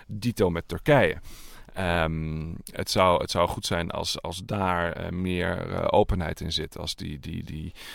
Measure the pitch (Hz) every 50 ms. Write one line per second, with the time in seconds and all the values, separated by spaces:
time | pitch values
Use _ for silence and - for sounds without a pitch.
0 | - - 107 104 107 120 - - 98 90 82 85 - - 85 82 - - 147 131
1 | 98 80 - - - - - - - - - - - - - - 95 87 85 85
2 | 80 80 80 80 80 80 78 80 78 82 80 - - - - - 92 - - 107
3 | 92 92 87 - - - - 92 87 - - - - - 98 85 85 85 - -
4 | 80 - - - - 82 87 92 - - 104 101 95 92 90 87 85 85 78 -
5 | 85 87 87 90 92 92 90 87 87 87 87 90 85 87 92 87 82 - - 101
6 | 104 - - 90 85 82 85 - 80 82 85 - 76 - - - 82 - - -
7 | 85 82 76 69 - 80 82 85 - - 76 78 80 80 - - - -